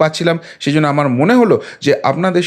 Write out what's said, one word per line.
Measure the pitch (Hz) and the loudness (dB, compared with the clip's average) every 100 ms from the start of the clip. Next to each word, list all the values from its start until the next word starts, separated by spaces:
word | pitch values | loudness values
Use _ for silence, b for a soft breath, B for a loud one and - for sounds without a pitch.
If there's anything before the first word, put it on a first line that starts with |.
পাচ্ছিলাম, | 156 156 170 165 B B | -2 0 -2 -2 B B
সেই | 143 | -2
জন্য | 151 151 | 0 0
আমার | 143 143 123 | 0 -2 0
মনে | 170 247 | 2 4
হলো | 220 120 B B | 4 2 B B
যে | 143 - - | -2 0 0
আপনাদের | 139 185 175 | -2 -2 -2